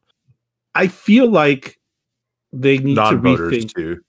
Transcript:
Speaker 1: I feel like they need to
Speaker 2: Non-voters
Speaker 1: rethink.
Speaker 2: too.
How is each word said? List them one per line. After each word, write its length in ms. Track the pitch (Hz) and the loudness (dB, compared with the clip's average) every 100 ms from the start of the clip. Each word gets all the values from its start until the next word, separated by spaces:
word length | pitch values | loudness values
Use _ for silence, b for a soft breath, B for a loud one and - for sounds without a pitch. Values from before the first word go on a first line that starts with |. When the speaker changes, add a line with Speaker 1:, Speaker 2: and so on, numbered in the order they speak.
| _ _ _ _ _ _ _ - | _ _ _ _ _ _ _ -4
Speaker 1:
I 100 | 185 | -4
feel 420 | - - 214 247 | -4 2 4 4
like 520 | 190 147 139 - - _ _ _ _ _ _ _ | 2 2 -2 -6 -20 _ _ _ _ _ _ _
they 220 | 131 135 135 | -4 -2 0
need 200 | 135 113 | 0 0
to 40 | |
Speaker 2:
Non-voters 640 | 110 - 127 127 85 117 | 0 0 0 -2 -2 -6
Speaker 1:
rethink. 100 | 113 | -6
Speaker 2:
too. 260 | - 80 87 | -10 -10 -10